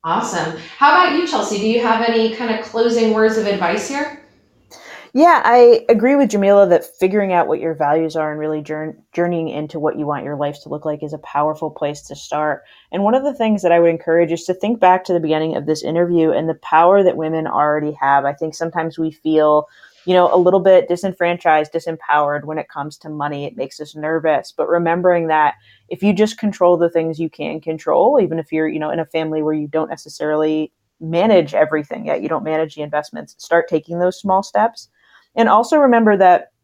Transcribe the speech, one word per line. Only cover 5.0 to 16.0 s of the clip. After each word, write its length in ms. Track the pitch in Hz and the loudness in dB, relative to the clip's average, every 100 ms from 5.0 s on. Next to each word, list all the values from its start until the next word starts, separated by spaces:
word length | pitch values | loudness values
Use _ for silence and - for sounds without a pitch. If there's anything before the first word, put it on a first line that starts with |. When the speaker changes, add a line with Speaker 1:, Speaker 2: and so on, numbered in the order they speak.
| - 254 | -6 4
Speaker 2:
Yeah, 280 | 339 320 - | 4 4 4
I 400 | 240 240 233 - | 6 8 6 4
agree 260 | 226 240 285 | 2 4 2
with 160 | 269 | 2
Jamila 360 | 208 196 202 190 | 2 4 6 6
that 140 | 175 | 4
figuring 500 | - _ 185 208 196 | 0 _ 0 0 0
out 140 | 175 - | 0 0
what 120 | - | -2
your 160 | 165 156 | -4 -2
values 400 | 147 156 160 160 | 0 0 0 -4
are 160 | 156 | -6
and 80 | 151 | -4
really 240 | 151 156 | -6 -6
jour-, 340 | 147 156 156 - _ | -8 -10 -10 -14 _
journeying 360 | - 175 170 160 | -4 -2 -2 -4
into 320 | 147 151 165 | -8 -8 -4
what 160 | 151 - | -4 -4
you 80 | 151 | -6
want 180 | 147 135 | -6 -8
your 100 | 143 | -6
life 240 | 147 147 | -6 -8
to 60 | 143 | -12
look 160 | 151 156 | -10 -8
like 180 | 151 | -8
is 100 | 151 | -10
a 60 | 151 | -12
powerful 500 | - 147 151 156 156 | -8 -4 -2 -4 -8
place 320 | 147 147 147 - | -6 -8 -8 -16
to 80 | 156 | -20
start. 480 | - 147 151 - _ _ _ | -10 -4 -4 -6 _ _ _
And 120 | 185 | -4
one 100 | 202 | 0
of 100 | 254 | 0
the 120 | 285 - | -2 -4
things 260 | 220 208 | -2 0
that 100 | 180 | 2
I 80 | 170 | 4
would 120 | 170 | 4
encourage 400 | 165 - 165 165 | 2 0 0 0
is 120 | 165 - | -2 -4
to 100 | 180 | -4
think 240 | 208 226 | -4 2
back 240 | 185 185 | 2 2
to 100 | 185 | 0
the 60 | 175 | -2
beginning 360 | 156 156 160 - | 0 -2 -2 -4
of 120 | 143 | -4
this 160 | 156 | -4
interview 480 | - 165 | -2 -2